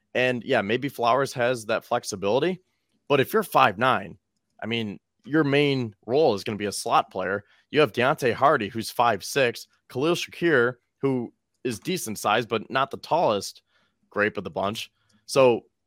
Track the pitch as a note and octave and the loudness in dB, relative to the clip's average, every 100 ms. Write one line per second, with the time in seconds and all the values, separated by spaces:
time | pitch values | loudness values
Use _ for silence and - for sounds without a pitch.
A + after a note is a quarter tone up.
0 | _ A#2 B2+ B2 A2+ B2 G2 B2 C#3 - | _ -2 0 -2 0 0 0 -2 -4 -2
1 | A#2 B2+ C3+ C3+ A#2+ B2+ G#2+ G#2+ - A#2+ | 2 2 0 -2 -2 -2 -2 -4 -2 -4
2 | - G2+ G2 A#2+ E3 F3+ _ _ _ _ | -4 -4 0 0 0 -4 _ _ _ _
3 | _ C#3 B2 G#3+ G#3 D3 C3 F#2 B2+ A2 | _ 0 2 0 0 2 2 4 2 0
4 | F#2+ F2 _ _ _ _ G#2+ A#2 G#2+ F#2 | -4 -16 _ _ _ _ -6 -4 -6 -10
5 | _ _ - D3+ D3 C#3 C#3+ C3+ A#2 - | _ _ -2 0 2 2 2 0 -4 -10
6 | - C3 D#3+ G2+ A#2+ G#2 G2+ - - C#3 | -4 2 2 2 -4 -6 -6 -6 0 0
7 | - G2 F#2 G2+ - _ _ C3+ C#3+ A#2+ | 0 -6 -4 -4 -6 _ _ 0 2 2
8 | B2 D#3 C3 G2+ C#3 D3 G2+ A2+ G#2 - | 0 2 0 2 4 4 -2 -6 -8 0
9 | A#2+ G2+ - C#3+ B2+ A2 - _ _ B2+ | 2 0 -2 0 0 -2 -16 _ _ -4
10 | D#3 E3+ - - E3+ C#3 A#2+ B2+ _ _ | -2 -2 -6 -4 2 4 2 -2 _ _
11 | C#3 C3 A#2 - _ _ C3 G#2+ - F3+ | -2 -2 -6 -12 _ _ -8 -6 -6 -6
12 | - G2+ A2 G#2+ A#2 A2+ - C3 C3+ G2+ | -6 -6 0 0 0 -6 -4 -4 -4 -6
13 | - D#3 D#3 G#2 - - _ _ _ _ | -4 0 0 -2 -4 -14 _ _ _ _
14 | _ G#2 G#2 G#2 F#2 E2 G2 G#2+ - _ | _ -2 -2 -2 -8 -4 -4 -6 -12 _
15 | _ _ - C#3+ C3 A2+ - _ | _ _ -2 4 4 4 -4 _